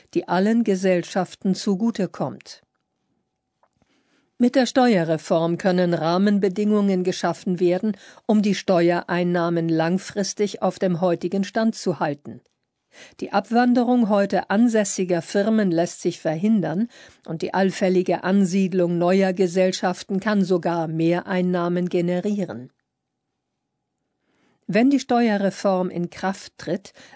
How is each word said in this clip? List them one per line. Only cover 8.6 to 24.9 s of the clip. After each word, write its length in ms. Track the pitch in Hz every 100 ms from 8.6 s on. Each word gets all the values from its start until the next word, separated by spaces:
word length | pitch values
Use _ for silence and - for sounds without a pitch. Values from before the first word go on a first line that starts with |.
| - 180 175 175 - 175 175 175 170 170 165
langfristig 960 | 160 165 185 - 202 190 - 208 -
auf 160 | 190 -
dem 240 | 190 170
heutigen 420 | 185 170 175 196
Stand 300 | 190 226 226
zu 260 | - 190 151
halten. 420 | 156 143 - 120 _ _ _ _ _ - - -
Die 140 | -
Abwanderung 720 | 202 196 233 247 247 240 247 208
heute 420 | 208 196 190 -
ansässiger 720 | 202 240 220 202 - 185 170
Firmen 480 | - 202 202 220 196
lässt 320 | 165 175 -
sich 180 | 180 -
verhindern, 680 | 160 156 208 220 160 165 233 - - - -
und 160 | 160
die 120 | -
allfällige 720 | 185 196 - 185 180 175 170
Ansiedlung 760 | 180 202 190 196 190 190 175 175
neuer 360 | 175 190 190
Gesellschaften 880 | 185 185 180 185 - 185 180 - 190
kann 220 | 214 208
sogar 440 | 180 180 170 170 160
Mehreinnahmen 1000 | 160 165 175 - 185 180 180 175 175 180
generieren. 840 | 180 175 180 208 208 175 113 131 _ _ _ _ _ _ _ _ _ _ _ _ _ _ _ _ _ _ _ -
Wenn 220 | 196
die 120 | 262